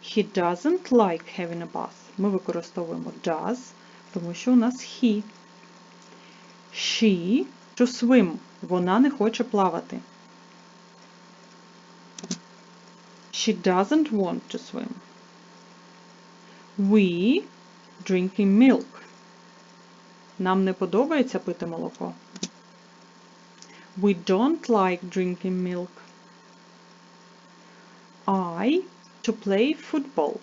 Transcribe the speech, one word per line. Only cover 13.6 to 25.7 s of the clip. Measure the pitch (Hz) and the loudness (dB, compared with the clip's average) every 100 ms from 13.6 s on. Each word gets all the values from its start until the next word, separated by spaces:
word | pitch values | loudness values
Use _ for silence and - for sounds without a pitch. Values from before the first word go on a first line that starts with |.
doesn't | 185 185 196 302 302 | 2 2 2 2 2
want | 220 180 170 - | 0 -2 -4 -8
to | - | -12
swim. | - - - - - - - - - - - - - - - - - - - - - - | -10 -10 -10 -14 -20 -20 -20 -20 -20 -20 -20 -20 -20 -20 -20 -20 -20 -20 -20 -20 -16 -2
We | 196 214 190 170 196 330 - - - - - - | 4 6 4 2 2 2 0 -20 -20 -20 -20 -20
drinking | - 185 185 - 196 202 | -2 0 0 0 4 6
milk. | 262 214 - - - - - - - - - - - - - - - - | 8 6 0 -16 -20 -20 -20 -20 -20 -20 -20 -20 -20 -20 -20 -20 -20 -4
Нам | 185 190 | 0 2
не | 190 | 2
подобається | 185 180 190 285 311 247 185 | 0 -2 0 0 0 0 -2
пити | - 170 170 | -6 -8 -8
молоко. | 165 170 - 175 170 - - - - - - - - - - - - - - - - - - | -8 -10 -8 -12 -12 -20 -14 -14 -14 -20 -20 -20 -20 -20 -20 -20 -20 -20 -20 -20 -20 -16 0
We | 202 | 2
don't | 185 - 190 254 320 - | 2 0 2 2 0 0
like | 220 185 180 180 | 2 2 0 -4
drinking | 190 180 180 185 185 | -2 -2 -2 -4 -4
milk. | 180 | -4